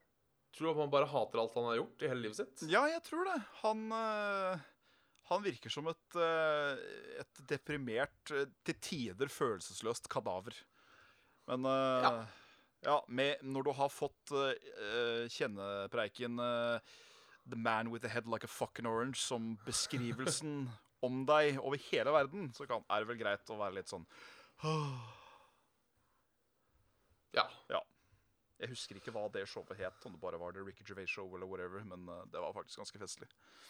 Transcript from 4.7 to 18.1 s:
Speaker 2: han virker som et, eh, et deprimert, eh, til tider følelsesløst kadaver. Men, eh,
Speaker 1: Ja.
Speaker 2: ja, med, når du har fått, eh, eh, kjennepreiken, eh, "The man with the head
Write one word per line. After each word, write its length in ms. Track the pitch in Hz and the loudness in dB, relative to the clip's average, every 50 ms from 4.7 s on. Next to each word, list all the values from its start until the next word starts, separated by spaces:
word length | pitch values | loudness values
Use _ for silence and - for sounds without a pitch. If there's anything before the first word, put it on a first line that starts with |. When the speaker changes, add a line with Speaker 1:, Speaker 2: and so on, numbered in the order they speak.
| _ _ _ _ _ _ _ _ _ _ _ - | _ _ _ _ _ _ _ _ _ _ _ -2
Speaker 2:
han 100 | - - 104 | -2 0 0
virker 280 | 139 123 - - 117 | -2 -2 -2 -6 -6
som 160 | - 147 147 | -6 -4 -2
et, 280 | 165 165 - _ _ - | -4 -4 -6 _ _ 2
eh, 640 | 175 170 165 165 160 160 156 151 147 147 143 135 113 - 95 101 - - - - - | 4 4 6 6 6 6 6 4 4 2 2 0 -2 -6 -8 -10 -12 -12 -10 -10 -10
et 220 | - - - - 139 | -10 -12 -16 -18 -4
deprimert, 840 | - 147 139 - - 151 147 135 120 110 120 139 - - _ _ - | -4 -4 -2 -2 -4 -4 -2 -2 0 2 2 2 2 -2 _ _ -2
eh, 140 | 151 139 143 135 - _ - | 0 0 0 0 -4 _ -4
til 120 | - - | -4 -4
tider 520 | - - - 185 143 120 104 90 101 135 | -4 -4 -4 -2 -2 -2 -4 -2 -2 -2
følelsesløst 800 | 143 - - 147 123 107 90 - - 92 - - 113 - - - | -2 0 0 0 0 0 -2 -4 -8 -8 -4 -2 -2 -2 -2 -6
kadaver. 460 | - - 135 107 113 90 90 98 120 - - - _ _ _ - - - - - - _ _ _ _ _ _ _ | -4 -4 -2 0 0 -2 -2 -4 -8 -12 -14 -18 _ _ _ -20 -20 -20 -20 -20 -20 _ _ _ _ _ _ _
Men, 180 | - 123 127 131 | -2 -2 0 2
eh, 360 | 131 135 135 135 131 131 127 123 | 4 4 4 4 4 6 6 6
Speaker 1:
Ja. 220 | 131 120 113 113 110 - - - - - - _ _ _ _ - | 4 4 2 -2 -8 -12 -18 -20 -20 -20 -20 _ _ _ _ 2
Speaker 2:
ja, 180 | 131 147 147 - | 4 4 4 4
med, 340 | - 120 123 135 143 143 - | 0 0 2 2 2 2 0
når 220 | 135 131 135 139 - | -2 -4 -2 0 0
du 80 | 147 131 | 0 2
har 160 | 127 139 139 | 2 2 0
fått, 420 | - - - - - _ _ - | 2 -2 -4 -4 -4 _ _ -2
eh, 220 | 143 139 139 135 127 - - 139 - | 2 2 2 2 0 -2 -6 -12 -10
eh, 500 | - 107 104 110 120 120 117 117 117 117 | -8 -4 -2 0 2 2 2 2 0 -2
kjennepreiken, 1080 | 117 - - 147 120 104 98 98 101 101 101 98 95 - - 107 101 - - 123 120 120 120 | -4 -2 -2 -2 -2 -2 -4 -4 -4 -2 -4 -4 -2 0 0 0 0 -2 -4 -4 -2 -2 0
eh, 400 | 120 120 120 117 120 120 120 110 - - - - - - - - - - - - _ 123 | 0 2 2 2 2 2 0 0 -4 -8 -18 -20 -20 -20 -20 -20 -20 -20 -20 -20 _ -8
"The 60 | 123 | -6
man 340 | 117 113 113 113 110 113 117 | 0 2 4 4 4 2 0
with 140 | 117 117 120 | -2 -4 -4
the 60 | |
head 180 | 113 | -2